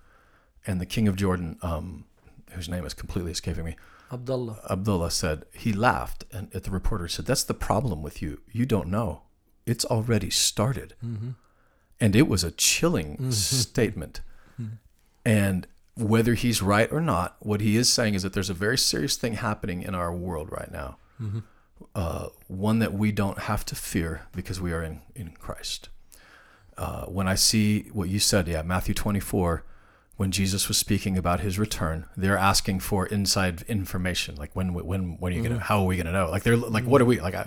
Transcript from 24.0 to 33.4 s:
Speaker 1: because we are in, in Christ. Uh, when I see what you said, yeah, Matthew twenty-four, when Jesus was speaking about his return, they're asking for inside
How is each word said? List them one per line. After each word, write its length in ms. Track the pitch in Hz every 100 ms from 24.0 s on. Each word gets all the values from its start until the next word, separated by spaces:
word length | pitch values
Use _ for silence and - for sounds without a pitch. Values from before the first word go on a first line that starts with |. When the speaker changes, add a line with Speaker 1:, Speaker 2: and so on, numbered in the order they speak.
| 82 82 - 92
Speaker 1:
because 260 | - 90
we 100 | 87
are 120 | 82
in, 180 | 82 76 - -
in 160 | 85 -
Christ. 500 | - - - - - - - - - - - - - -
Uh, 280 | 80 - -
when 220 | 92 95
I 80 | 98
see 480 | - 113 107 107 -
what 160 | 107 87
you 100 | 101
said, 280 | - 101 85
yeah, 140 | 82
Matthew 320 | 80 90 -
twenty-four, 720 | 101 107 101 - 101 87 82 - - - _ _ -
when 140 | 98
Jesus 360 | 92 95 95 -
was 100 | 104
speaking 400 | - 98 101 92
about 220 | 87 87
his 180 | 101 95
return, 480 | 107 - 85 80 - -
they're 220 | 95 98
asking 420 | 98 95 - 95
for 260 | - 101 92
inside 560 | 104 95 101